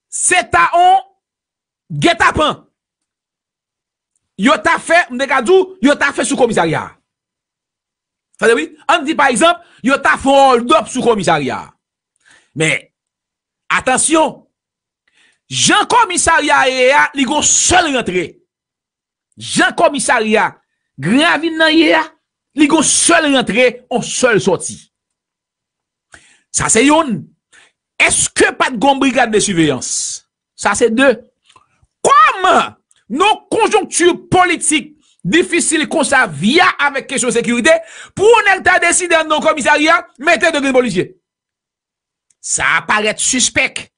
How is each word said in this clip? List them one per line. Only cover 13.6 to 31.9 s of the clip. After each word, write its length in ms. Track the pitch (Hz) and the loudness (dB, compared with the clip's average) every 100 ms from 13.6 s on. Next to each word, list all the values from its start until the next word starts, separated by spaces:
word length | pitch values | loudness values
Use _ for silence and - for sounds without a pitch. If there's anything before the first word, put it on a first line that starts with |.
| _ | _
atansyon, 640 | 180 214 254 - 320 302 - _ _ _ _ _ _ _ _ _ _ _ | -4 0 -2 0 0 0 -4 _ _ _ _ _ _ _ _ _ _ _
jan 340 | 127 - 381 403 | -4 0 2 2
komisarya 720 | 480 370 349 - 320 294 285 269 | 0 0 0 0 0 2 0 0
e 180 | 262 254 | 2 2
a, 100 | 285 294 277 | 2 0 -2
li 80 | 254 | -2
gon 140 | 302 | -2
sèl 460 | - - - 359 339 262 | 0 0 2 0 0 -2
rantre. 280 | 196 180 151 - _ _ _ _ _ _ _ _ _ - | -4 -4 -6 -10 _ _ _ _ _ _ _ _ _ -20
Jan 380 | 117 - 349 - | -8 -2 -2 0
komisarya, 680 | 208 285 - 254 220 214 175 - _ _ _ - | 0 0 -2 -2 0 0 0 -6 _ _ _ -10
Granville 560 | 139 247 330 311 330 320 | -2 0 2 0 -4 0
nan 160 | 320 | 2
ye 180 | 320 311 330 | 2 2 0
a, 80 | 311 _ _ _ _ 254 | -2 _ _ _ _ -2
li 140 | 294 | 0
gon 160 | 320 - | 2 0
sèl 420 | - - 339 302 | 0 2 2 2
rantre, 340 | 269 208 208 254 226 - | 0 0 0 0 -2 -6
on 160 | 247 - | -6 -6
sèl 340 | - 247 208 | -2 0 2
soti. 380 | 196 165 - - - _ _ _ _ _ _ _ _ _ _ _ _ - _ _ _ | 0 -2 -6 -16 -20 _ _ _ _ _ _ _ _ _ _ _ _ -20 _ _ _
Sa 140 | - 139 | -6 0
se 160 | 220 | 2
yon. 380 | 269 311 311 185 - _ _ _ _ _ _ - | 4 2 0 -4 -10 _ _ _ _ _ _ -2
Èske 520 | 330 - - - 403 - | -2 0 -4 -2 -2 0
pa 100 | 320 | -4
t 80 | 247 | 0
gon 200 | 269 269 | 0 0
brigade 320 | 277 247 240 | 0 0 0
de 80 | 214 | 0
siveyans? 480 | 196 175 156 127 - - - - - _ _ - | -2 0 0 -2 -6 -8 -8 -12 -18 _ _ -8
Sa 160 | 208 208 | -4 0
se 120 | 240 | 0
de. 160 | 226 277 220 - _ _ _ _ _ _ | 2 0 0 -6 _ _ _ _ _ _